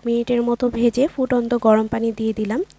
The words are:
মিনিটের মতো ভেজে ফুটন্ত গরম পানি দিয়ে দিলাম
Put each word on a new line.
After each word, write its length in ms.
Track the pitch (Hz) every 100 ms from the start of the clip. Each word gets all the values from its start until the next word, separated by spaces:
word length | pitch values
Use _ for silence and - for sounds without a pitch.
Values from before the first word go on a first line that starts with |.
| 233
মিনিটের 360 | 233 233 240
মতো 260 | 240 240 247
ভেজে 400 | 226 233 233 294
ফুটন্ত 460 | - 254 247 233
গরম 320 | 240 226 214 220
পানি 260 | 233 226
দিয়ে 200 | 214 220
দিলাম 320 | 214 208 233 392